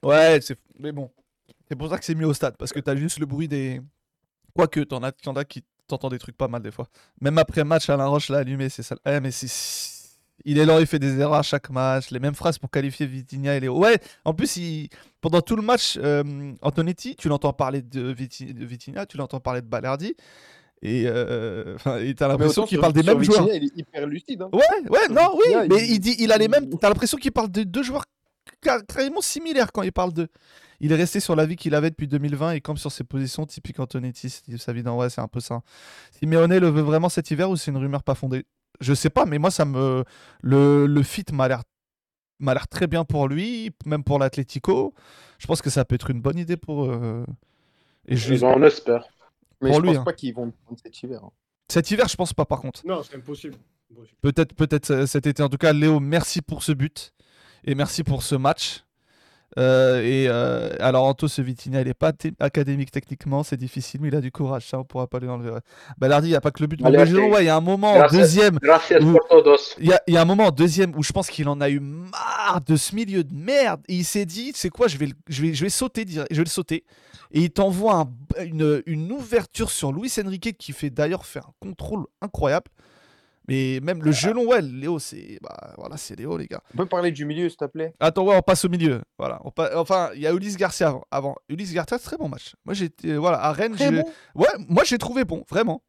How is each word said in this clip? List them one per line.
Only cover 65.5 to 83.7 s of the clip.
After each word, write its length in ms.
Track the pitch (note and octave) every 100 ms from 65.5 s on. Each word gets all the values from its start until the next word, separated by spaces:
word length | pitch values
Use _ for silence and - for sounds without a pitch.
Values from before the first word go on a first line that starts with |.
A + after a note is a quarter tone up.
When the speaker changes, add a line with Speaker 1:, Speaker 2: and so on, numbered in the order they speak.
Speaker 1:
ouais. 100 | A2+ - - - -
Balerdi, 300 | C3 C#3+ D#3+
il 20 |
y 60 | D#3
a 40 |
pas 120 | D3
que 100 | -
le 60 | D3+
but, 120 | D#3
mais 60 | B2+
Speaker 3:
Allez, 120 | C#3+
Speaker 1:
le 60 | D3+
jeu, 120 | F#3
Speaker 3:
allez. 120 | G#3
Speaker 1:
ouais, 100 | G#3
il 40 | E3+
y 40 |
a 60 | D#3
un 40 |
moment 340 | E3 G3 G#3
en 40 | G3+
Speaker 3:
Gracias, 200 | D3 D#3+
Speaker 1:
deuxième 380 | E3+ E3+ G#3 D#3+
Speaker 3:
gracias 400 | C#3 D#3+ - E3+
Speaker 1:
où 120 | D#3
Speaker 3:
por 140 | E3 D#3
todos. 460 | E3 D#3 C#3+ - -
Speaker 1:
il 80 | D#3+
y 40 |
a, 80 | - -
il 80 |
y 20 | E3
a 60 |
un 20 |
moment 220 | E3 G3 G#3+
en 40 |
deuxième 420 | C3+ F3 D#3+ F#3+ D3+
où 60 |
je 80 | D3
pense 160 | - F#3
qu'il 180 | - D3
en 120 | C#3+
a 80 | C#3+
eu 120 | C#3+
marre 800 | C#3 D#3 F3+ F#3+ - - G3+ F3
de 120 | C3+ D#3
ce 180 | -
milieu 300 | G3+ A3+ F#3+
de 100 | D3
merde. 460 | C3+ E3+ C#4 B3 E3+ -
Et 80 | F3+
il 80 |
s'est 200 | F3 G#3 G3
dit, 260 | F3 B3
c'est 160 | C#4 F#3
quoi, 160 | - A#3+
je 100 | C#3+
vais 80 | C#3+
le, 80 | - -
je 140 | C#3
vais, 100 | D#3+
je 120 | D3+
vais 60 | F#3
sauter, 340 | - B3+ -
dire, 220 | G#3 D3+ C#3+
je 60 | D3+
vais 80 |
le 40 | E3
sauter. 360 | - F3 D#3+ _ _ _ - -
Et 80 | D3
il 100 | E3+
t'envoie 460 | - G3 F#3 G#3+ F#3+ D3 A#2+ C#3+ -
un, 60 |
une, 380 | E3+ D#3 D#3 D3 -
une 240 | D#3 E3
ouverture 600 | C4+ A#3+ A#3 F3 - A3+
sur 220 | - C#3+
Luis 200 | C#3 B3 A#3
Enrique 320 | G3 F#3+ A3+ G3
qui 140 | -
fait 180 | C#3 D3
d'ailleurs 360 | A#2 D3+ F3 -
faire 200 | - -
un 60 | _
contrôle 460 | G3 F#3 - G#3+ D#3 _
incroyable. 500 | G3+ - C#3+ D3+ - _ _ _ _ _ _ _ -
Mais 320 | C3 C3